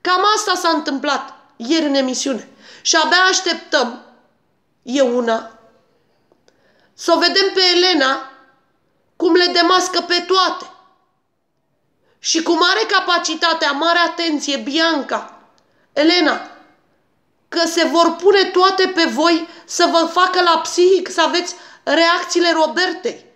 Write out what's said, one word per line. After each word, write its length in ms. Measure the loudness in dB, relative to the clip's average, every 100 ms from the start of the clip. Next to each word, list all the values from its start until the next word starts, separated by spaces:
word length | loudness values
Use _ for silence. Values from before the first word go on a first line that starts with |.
Cam 200 | 0 0 2 0
asta 180 | -2 -2
s-a 140 | -2
întâmplat 640 | -2 -4 -6 -4 -4 -8 -20 _ _
ieri 300 | -2 0 2
în 80 |
emisiune. 560 | 0 -2 -4 -4 -6 -8 -20 -20 -6
Și 140 | 0 2
abia 220 | 2 2 2
așteptăm, 760 | 2 -2 -6 -2 -2 -2 -6 -20 _ _ _ _ _ _ _
e 180 | -6 0
una, 580 | 2 0 -2 -4 -6 -20 _ _ _ _ _ _ _ _ _ _ _ _ _
să 200 | -8 0 2
o 40 |
vedem 320 | 2 2 0
pe 80 | 2 2 2
Elena 560 | 2 2 0 -2 -8 -20 _ _ _ _ _ _ _ _
cum 180 | 2
le 120 | 2 2
demască 560 | 2 2 2 0 -4
pe 240 | -2 -4 0
toate. 440 | 0 0 -4 -14 -20 _ _ _ _ _ _ _ _ _ _ _ _ _ _
Și 240 | -4 -2
cu 80 | 0
mare 340 | 0 2 0 0
capacitate, 760 | 0 0 -2 -2 -2 -2 0 -2 0
mare 180 | 0 2
atenție, 600 | 0 -2 -4 -4 -4 -6
Bianca, 920 | -4 -2 0 -2 -4 -8 -10 -20 _ _ _ _ _
Elena, 480 | 0 2 2 0 -2 -10 -20 -20 _ _ _ _ _ _ _ _
că 200 | -2 -2
se 160 | 0
vor 320 | 0 2 2 4
pune 280 | 4 4
toate 440 | 2 2 2 2 -2
pe 180 | 0 -2
voi 420 | 2 2 0 -4 -16 -12
să 240 | 0 2
vă 140 | 2 0
facă 360 | 0 0 2
la 180 | 2 0
psihic, 520 | -2 2 4 4 0
să 100 | -2
aveți 340 | 0 0 -6 -14 -20 -10
reacțiile 680 | -2 2 2 0 -2 0 0
Robertei. 760 | 0 0 0 -4 -4 -8 -10 -20